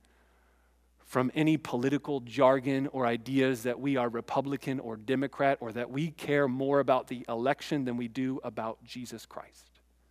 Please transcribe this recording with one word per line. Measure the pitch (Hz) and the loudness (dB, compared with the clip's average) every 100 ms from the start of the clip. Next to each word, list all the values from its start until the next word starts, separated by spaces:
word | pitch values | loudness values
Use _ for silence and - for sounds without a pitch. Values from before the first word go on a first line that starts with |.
| _ _ _ _ _ _ _ _ _ _ | _ _ _ _ _ _ _ _ _ _
from | - 131 123 156 | -4 0 0 2
any | 156 156 | 2 2
political | - 120 127 143 - 139 | 0 -2 0 0 -2 -6
jargon | 120 113 131 135 127 135 139 | -6 4 6 6 2 0 -2
or | 135 123 | 0 0
ideas | 117 113 135 131 127 | 0 0 2 4 2
that | 120 120 | -2 -2
we | 135 135 | 0 0
are | 120 | 0
Republican | 117 107 139 135 139 - 135 | -2 -2 -2 0 -2 -4 -4
or | 117 110 | -6 -8
Democrat | 107 131 139 - 139 139 | -2 0 0 0 2 2
or | 120 | -2
that | 110 123 | -6 -6
we | 131 165 | -4 -4
care | 147 - 143 143 | -4 0 2 2
more | 127 135 143 | 2 2 2
about | 135 127 - | 4 2 2
the | 123 127 | -8 -4
election | 117 127 143 - 151 | -2 0 0 0 -2
than | 131 120 | 0 -2
we | 120 | -4
do | 113 131 131 123 | -2 -2 -2 -6
about | 113 110 113 120 | -6 -6 -8 -12
Jesus | 127 120 113 - | -14 -12 -12 -14
Christ? | - - - - _ _ _ _ | -16 -16 -20 -20 _ _ _ _